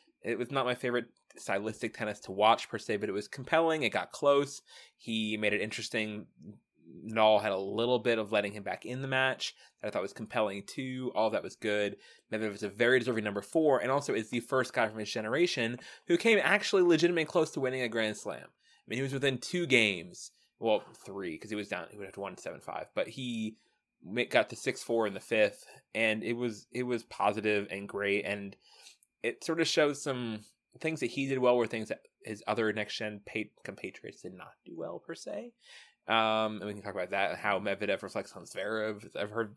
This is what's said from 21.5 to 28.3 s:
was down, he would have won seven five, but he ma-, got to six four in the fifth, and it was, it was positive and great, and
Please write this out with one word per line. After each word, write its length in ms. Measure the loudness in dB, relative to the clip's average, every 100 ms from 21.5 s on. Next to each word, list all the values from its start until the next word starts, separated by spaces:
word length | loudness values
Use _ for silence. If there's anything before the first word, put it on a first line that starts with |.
| -8
was 140 | -6
down, 180 | -8 -8
he 60 | -12
would 100 | -14
have 100 | -10
won 200 | -10 -10
seven 240 | -12 -12
five, 260 | -10 -10 -8 -6
but 120 | -6
he 480 | -6 -6 -4 -6 -8 _ _ _ _
ma-, 200 | -8 -4 2
got 200 | 4 2
to 40 | -2
six 260 | -6 -4
four 240 | -2 0 0
in 60 |
the 60 | -2
fifth, 460 | -2 2 2 2 -18 -20 _
and 300 | 0 0 0
it 100 | -2
was, 320 | -2 -4 -6 -8
it 120 | -6
was 200 | -2 -4
positive 640 | -6 0 0 2 2 0 0
and 160 | -8 -8
great, 360 | -2 0 2
and 300 | 0